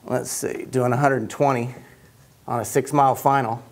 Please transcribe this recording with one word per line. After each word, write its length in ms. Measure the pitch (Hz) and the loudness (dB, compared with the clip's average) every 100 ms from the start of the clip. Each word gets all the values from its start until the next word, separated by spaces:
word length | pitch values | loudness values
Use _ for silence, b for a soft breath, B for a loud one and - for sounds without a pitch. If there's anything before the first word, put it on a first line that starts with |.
| - | -2
let's 240 | 127 123 | -4 -4
see, 360 | - - - - | -6 -6 -6 -4
doing 260 | 127 123 | 0 2
a 60 | 120 | 4
hundred 240 | 143 135 | 2 2
and 80 | 110 | -2
twenty 440 | - 143 127 123 131 B B B B B _ - | 0 0 2 -4 -10 B B B B B _ -6
on 120 | 120 | -4
a 60 | 107 | 0
six 260 | 143 135 | -2 0
mile 240 | 143 135 120 | 2 2 4
final 480 | 143 139 117 117 - | 2 2 0 -6 -12